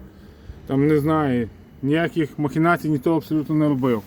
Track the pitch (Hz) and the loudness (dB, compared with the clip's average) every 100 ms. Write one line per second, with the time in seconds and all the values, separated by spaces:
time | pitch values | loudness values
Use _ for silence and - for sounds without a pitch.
0 | - - - - - - - 139 143 151 | -8 -20 -20 -20 -20 -18 -4 0 4 2
1 | 143 156 147 123 113 - - - 135 160 | 2 0 2 0 -2 -8 -20 -8 -2 0
2 | 165 170 147 - 147 156 165 170 151 151 | 0 -2 -4 -2 -2 2 2 2 0 0
3 | 170 165 - 156 135 156 151 135 127 113 | 0 0 0 -4 0 0 2 2 0 0